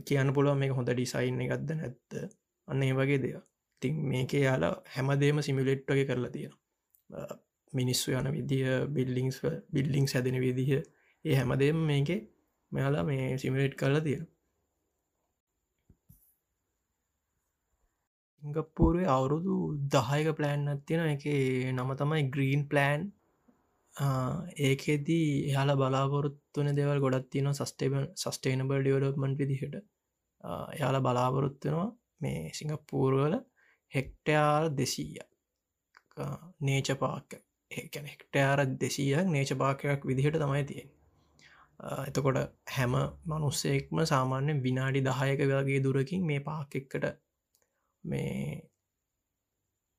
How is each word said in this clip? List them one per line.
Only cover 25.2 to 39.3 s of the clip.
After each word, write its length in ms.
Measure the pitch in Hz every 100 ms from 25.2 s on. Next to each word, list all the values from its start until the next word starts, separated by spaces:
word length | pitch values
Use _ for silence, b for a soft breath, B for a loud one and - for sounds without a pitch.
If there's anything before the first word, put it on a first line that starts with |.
| 151 139
එයාලා 360 | 151 139 143 139
බලාපොරොත්තු 800 | 131 135 139 143 143 - _ 147
වෙන 180 | 143 143
දේවල් 240 | 143 143
ගොඩක් 280 | 135 127 131
තියෙනවා 300 | - 139 139
සස්ටේබල්-, 520 | - - 139 135 147 -
සස්ටේනබල් 640 | - - 135 131 135 139
ඩෙවලොප්මන්ට් 600 | 135 135 135 139 135 135
විදිහට. 360 | 143 135 143 190 - _ _ _ _ _
අ, 60 | - - -
එයාලා 300 | - 135 135
බලාපොරොත්තු 640 | 127 123 127 139 143 -
වෙනවා 260 | 147 160 214 - _ -
මේ 240 | 135 160 160
සිංගප්පූරු 640 | - 151 151 - 139 131 135
වල 180 | 147 233 - b b b b
හෙක්ටයාර් 720 | 139 - - - 151 151 151 160
දෙසීයක්, 580 | 139 - - 151 - - _ _ _ _ _ _ - _
අ, 120 | - 139 139 170 -
නේචර් 400 | 139 135 135 135
පාක් 320 | 147 - -
එක. 140 | - _ _ -
ඒ 160 | - -
කියන්නේ 260 | 143 143
හෙක්ටයාර් 460 | - - 139 139 139 135 131
දෙසීයක් 520 | 123 - 139 139
නේචර් 300 | 190